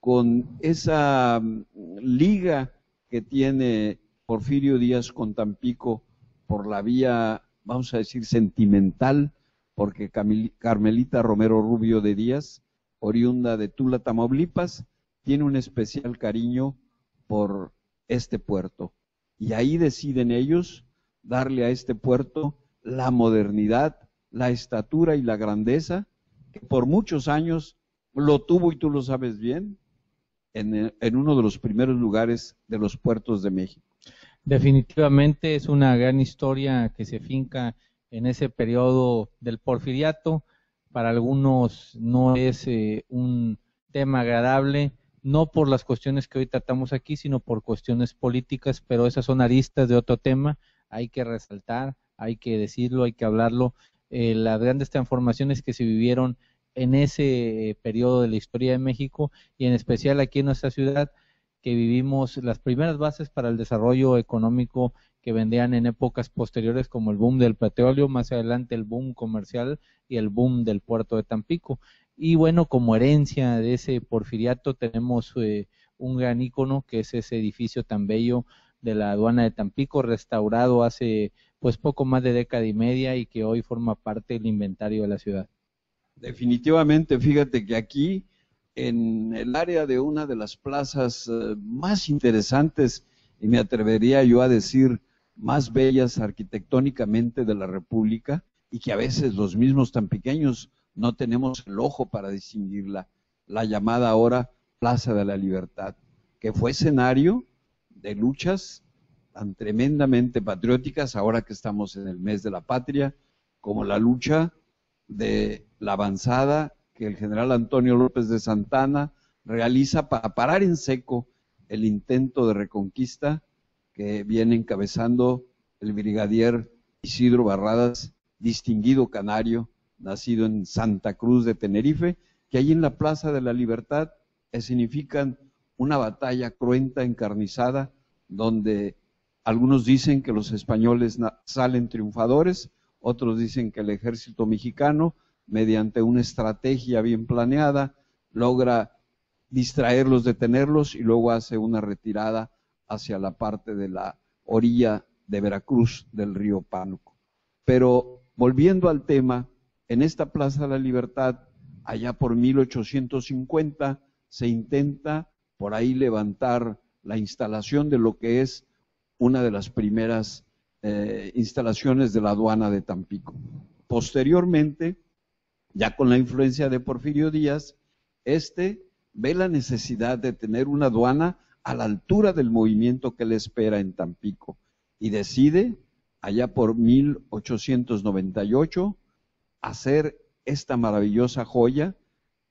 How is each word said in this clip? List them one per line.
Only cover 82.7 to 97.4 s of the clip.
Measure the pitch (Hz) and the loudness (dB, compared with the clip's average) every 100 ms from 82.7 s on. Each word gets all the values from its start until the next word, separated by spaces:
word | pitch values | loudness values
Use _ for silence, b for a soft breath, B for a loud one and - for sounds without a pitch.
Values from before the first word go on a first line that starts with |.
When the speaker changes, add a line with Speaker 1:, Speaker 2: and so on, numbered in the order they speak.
Speaker 2:
media | 107 117 127 131 127 | 0 0 0 -2 -4
y | |
que | 113 113 | -6 -4
hoy | 110 117 | -2 -2
forma | - 117 117 | -4 -6 -4
parte | 107 - 107 - | -4 -6 -10 -8
del | 117 110 | -6 -2
inventario | 104 101 92 107 107 | -2 -2 -6 -6 -4
de | 104 | -2
la | 101 | -4
ciudad. | - 98 98 _ _ _ _ _ _ _ | -6 -8 -8 _ _ _ _ _ _ _
Speaker 1:
Definitivamente, | 123 117 123 120 135 160 151 151 160 131 | -16 -4 0 0 4 4 6 4 4 2
fíjate | 123 147 139 123 | 4 4 2 0
que | 101 | -2
aquí, | 113 107 139 160 190 - _ _ _ _ - | -4 -4 -2 -2 -2 -8 _ _ _ _ -8
en | 127 117 113 113 110 | -4 -2 -2 -2 -4
el | 113 117 135 | -6 -4 -2
área | 175 170 147 | 0 0 0
de | 127 | 0
una | 143 151 151 | 0 -2 -4
de | 117 | -6
las | 107 - | -8 -10
plazas, | 139 143 135 143 127 117 - | -8 -6 -4 -2 -2 -4 -6
eh, | 117 110 107 | -6 -4 -8
más | 104 123 175 202 - | -8 -6 -2 -2 0
interesantes, | 147 123 110 101 131 156 - 131 - _ _ _ _ | 0 2 2 2 2 2 2 0 0 _ _ _ _
y | 107 | 0
me | 120 | 2
atrevería | 107 117 107 110 113 135 | 2 0 2 4 4 6
yo | 131 120 | 6 6
a | 127 | 6
decir, | 117 101 131 131 117 _ _ _ - | 4 2 4 4 2 _ _ _ -12
más | - 143 123 | -2 -2 0
bellas | 117 131 131 123 - | 2 4 4 2 0
arquitectónicamente | 107 - 101 107 87 127 139 131 107 110 120 117 | -6 -6 -10 -10 -2 0 0 -2 0 0 0 -2